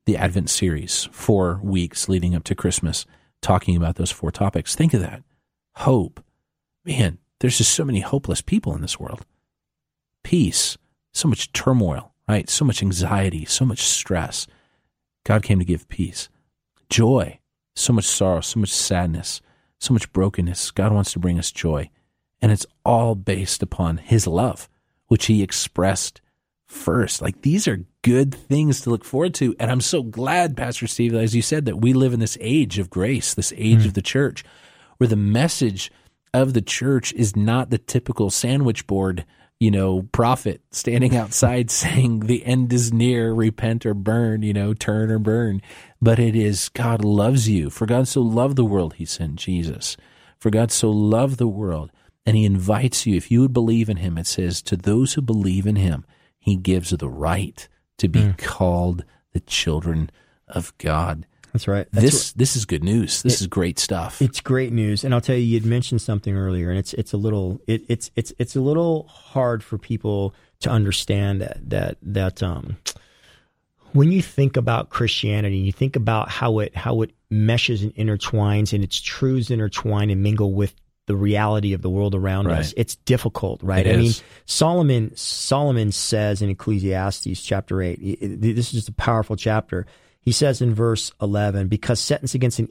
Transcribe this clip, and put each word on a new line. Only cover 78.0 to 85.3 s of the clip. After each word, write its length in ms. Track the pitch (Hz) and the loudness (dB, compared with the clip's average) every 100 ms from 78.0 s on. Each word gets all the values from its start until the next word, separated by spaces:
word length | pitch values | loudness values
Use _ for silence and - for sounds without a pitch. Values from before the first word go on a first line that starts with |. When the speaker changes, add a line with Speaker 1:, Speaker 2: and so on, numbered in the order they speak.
| 110 104 - 110 104 104 104 | -2 -2 -2 0 2 2 2
Speaker 2:
and 100 | 104 | 0
its 160 | 98 - | -2 -4
truths 500 | - - 135 131 113 | -8 -2 0 0 0
intertwine 600 | 117 107 - - 104 104 | -2 -2 -4 -2 0 2
and 120 | 98 | 2
mingle 300 | 101 107 101 | 2 2 0
with 220 | 98 101 - _ _ - | 0 -2 -4 _ _ -4
the 100 | 101 | 0
reality 560 | 101 104 107 107 104 | 2 2 2 0 0
of 100 | 95 | -2
the 60 | 90 | -2
world 240 | 95 101 | 0 0
around 320 | 98 95 95 95 | 0 0 0 0
Speaker 1:
Right. 100 | 80 | 0
Speaker 2:
us. 160 | 78 - | -2 -2
It's 200 | 117 - | -4 -4
difficult, 640 | - 123 113 - 95 - | 0 0 0 -4 -6 -6
right? 240 | 92 92 98 | -2 2 4
Speaker 1:
It 80 | |
Speaker 2:
I 20 | 113 | 4
mean, 100 | 117 | 4
Speaker 1:
is. 160 | 113 - - | 0 -6 -20
Speaker 2:
Solomon, 680 | - - 160 175 151 123 110 - | -6 0 2 4 2 2 0 -6
Solomon 760 | - | -10